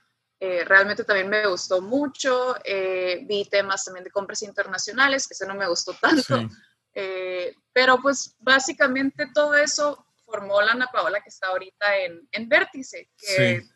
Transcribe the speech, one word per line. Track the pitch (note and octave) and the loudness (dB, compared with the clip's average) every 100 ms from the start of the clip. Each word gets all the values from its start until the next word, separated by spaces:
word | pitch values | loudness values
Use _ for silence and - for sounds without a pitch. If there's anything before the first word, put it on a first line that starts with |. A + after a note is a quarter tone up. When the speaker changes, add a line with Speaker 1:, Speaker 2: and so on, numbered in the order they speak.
| _ _ _ _ | _ _ _ _
Speaker 1:
Eh, | F#3+ F3+ E3 | -4 -2 6
realmente | F#3+ G3 G#3 | 6 6 2
también | A3 G3+ F#3+ | 0 0 2
me | G#3+ G#3 | 2 2
gustó | F3+ - F#3 | 0 0 -2
mucho, | F#3+ C4 D4 - C#4 B3+ B3+ A#3+ | 0 -2 -2 -2 0 0 0 -4
eh, | - G3 F#3+ F#3 F3+ F3 F#3 | -4 -4 -2 -2 -2 -4 -4
vi | G#3 G3+ | -4 0
temas | G3+ G3+ G3 | 0 0 -2
también | - F#3 | -6 -12
de | F3+ | -8
compras | G3+ F#3+ G#3 | -8 -6 -8
internacionales, | G#3 G3 G3 F#3 G#3 A3 C#4 C4+ - | -8 -8 -6 -6 -6 0 0 0 -4
que | |
ese | - F#3+ | -8 -10
no | |
me | G3 F#3+ | -4 -2
gustó | F3 - | -2 -4
tanto, | F3 C4 E4 - C3 | 0 2 2 2 -2
Speaker 2:
Sí. | A2+ G#2 _ _ _ | -2 -10 _ _ _
Speaker 1:
eh, | G3+ F#3+ F#3 F#3 F#3 F3 - _ | -10 -8 -6 -6 -6 -8 -10 _
pero | B3+ C4 B3+ | 2 4 4
pues | C4+ C4+ - _ | 4 0 -4 _
básicamente | A3+ C4+ C4+ D4 C#4 C4 C4+ - C#4+ | 2 2 2 0 0 2 -2 -2 -2
todo | - D4 | 0 2
eso | D4 D4 - D4 C#4 _ _ _ | 4 2 0 -2 -4 _ _ _
formó | G#3+ G3 G3+ | -10 -2 2
la | G#3+ | 2
Ana | A#3+ B3 | 2 0
Paola | A3+ E3 G3+ | -2 -2 -4
que | A3 | -8
está | - F#3+ | -8 -6
ahorita | F#3 F#3+ - G3+ G3 | -4 -6 -4 0 0
en, | F3+ E3+ - | -2 -8 -12
en | G#3 A3+ | -10 0
Vértice, | D#4 F#4+ C#4 C4 F3 - _ | 2 2 -4 -16 -16 -20 _
que | G3+ F#3+ A2+ A2+ | -2 2 2 0
Speaker 2:
Sí. | - | -6